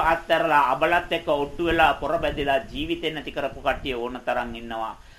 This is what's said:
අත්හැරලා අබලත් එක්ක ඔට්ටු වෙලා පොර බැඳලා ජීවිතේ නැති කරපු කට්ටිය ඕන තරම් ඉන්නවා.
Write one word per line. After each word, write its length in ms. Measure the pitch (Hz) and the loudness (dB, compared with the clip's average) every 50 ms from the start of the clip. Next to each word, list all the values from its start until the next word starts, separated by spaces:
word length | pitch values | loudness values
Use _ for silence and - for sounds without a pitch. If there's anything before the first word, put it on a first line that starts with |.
| 160 | 4
අත්හැරලා 600 | 160 170 165 - - 165 160 165 160 151 143 143 - | 4 2 2 2 2 2 2 4 4 4 4 4 4
අබලත් 420 | 165 147 156 170 175 175 175 - | 4 2 2 4 4 2 2 0
එක්ක 160 | 175 165 - 175 | -2 -2 0 0
ඔට්ටු 340 | 151 143 143 - - - 170 | 0 0 0 -2 -4 -2 0
වෙලා 280 | 165 165 165 160 147 139 | 0 4 4 4 4 4
පොර 200 | - 143 139 156 165 | 2 0 -2 -2 0
බැඳලා 460 | 156 147 143 147 143 139 139 135 - | 0 -2 -2 -2 0 2 2 0 0
ජීවිතේ 480 | - 120 135 151 165 170 170 170 156 156 | -4 -8 -6 -4 -4 -4 -4 -4 -4 -6
නැති 180 | 151 131 151 | -6 -8 -8
කරපු 300 | - 147 139 135 - 135 | -6 -4 -4 -4 -6 -4
කට්ටිය 320 | - 139 127 - - 143 127 | -2 -2 -2 -2 -2 -6 -4
ඕන 260 | 120 117 120 127 123 | -4 -4 -6 -6 -6
තරම් 320 | - 123 120 123 120 120 117 | -4 -2 -2 -2 -2 -4 -8
ඉන්නවා. 400 | 117 117 117 113 113 113 110 104 - - - - | -10 -10 -8 -8 -6 -6 -8 -8 -12 -18 -20 -20